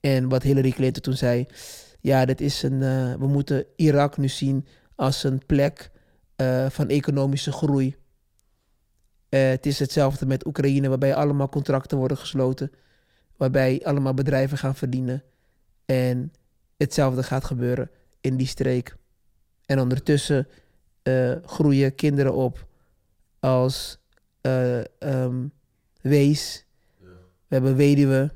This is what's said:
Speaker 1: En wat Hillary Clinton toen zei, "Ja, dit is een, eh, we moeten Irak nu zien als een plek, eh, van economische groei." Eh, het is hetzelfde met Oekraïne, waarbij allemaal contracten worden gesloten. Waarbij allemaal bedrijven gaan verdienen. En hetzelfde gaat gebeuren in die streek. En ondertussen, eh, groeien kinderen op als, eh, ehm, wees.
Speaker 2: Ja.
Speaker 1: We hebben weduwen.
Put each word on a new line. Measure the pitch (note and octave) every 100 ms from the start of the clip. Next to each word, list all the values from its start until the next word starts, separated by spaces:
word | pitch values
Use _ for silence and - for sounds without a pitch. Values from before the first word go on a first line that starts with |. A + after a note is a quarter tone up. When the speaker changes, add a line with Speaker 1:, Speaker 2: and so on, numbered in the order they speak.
Speaker 1:
En | C#3+ C3+ B2+
wat | C3
Hillary | C3+ C#3 C3
Clinton | B2 C3 B2
toen | - C3
zei, | B2+ A#2+ C3+ - - - - _
"Ja, | - C3+
dit | C3 C3+
is | C#3+ -
een, | C#3 C3+
eh, | C3+ C3 B2+
we | B2+ C3+
moeten | C#3+ C#3+ C#3 - _
Irak | D#3 C#3+ C#3+ C#3+
nu | C3+
zien | - C3+ C3+ C3+ _ _
als | - C3 C3
een | C#3 C3 -
plek, | D#3 D#3 - - - _ _ _ _
eh, | C3 B2+ C3+
van | - D3
economische | C#3+ C3+ C#3 C#3 C#3 -
groei." | C#3 D3+ C#3 C3 C#3 _ _ _ _ _ _ _ _ _ _ _ _ _
Eh, | C#3 C3
het | C3 -
is | C#3
hetzelfde | C3+ - C3+ C#3 C3+
met | C3 -
Oekraïne, | D3 C#3 C#3 C#3
waarbij | C3 C3+
allemaal | C#3 D3 C#3+ C#3
contracten | - C#3 C3+ - C#3+
worden | B2+ C#3
gesloten. | - C#3 B2+ C3 C3+ _ _ _ _ _ _ _
Waarbij | C3+ C3 C3 C3
allemaal | - C#3+ C3+
bedrijven | C3 C#3 C#3 C3+ C#3
gaan | C3+
verdienen. | C3+ C3+ B2+ B2+ C3 - _ _ _ _ _
En | _ C3 B2+ B2 C#3+ _ _ _ _ _
hetzelfde | C#3+ - C#3 B2+
gaat | B2 C3
gebeuren | - B2+ B2 B2 - _ _ _
in | C3+ C3
die | C3
streek. | - C3 B2+ B2 - _ _ _ _ _ _ _
En | C3+
ondertussen, | B2 C3 - D3 - C#3+ C#3 - _ _ _ _
eh, | - C3 B2+ C3
groeien | - - D3+ C#3 C3+
kinderen | C3+ D3+ C#3+ C3+
op | - B2+ B2+ - _ _ _ _ _ _ _
als, | C3+ C3 B2+ C3 - - _ _ _ _
eh, | - C3 B2+ B2 - _
ehm, | D3+ C3+ B2+ B2+ C3 - _ _ _ _
wees. | C3 C#3+ C#3+ D3 - - _ _ _ _
Speaker 2:
Ja. | F2+ F2+ - _ _
Speaker 1:
We |
hebben | C3+ C3 C3+
weduwen. | C#3+ C#3+ C#3 C3 C#3